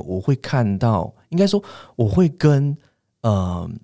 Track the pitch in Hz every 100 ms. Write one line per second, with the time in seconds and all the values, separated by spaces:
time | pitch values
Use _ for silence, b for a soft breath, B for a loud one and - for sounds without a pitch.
0 | - 92 95 135 - 135 110 98 120 101
1 | 80 - b 170 196 202 - B B B
2 | 110 175 175 - 151 139 143 147 b b
3 | b _ 113 98 90 87 87 110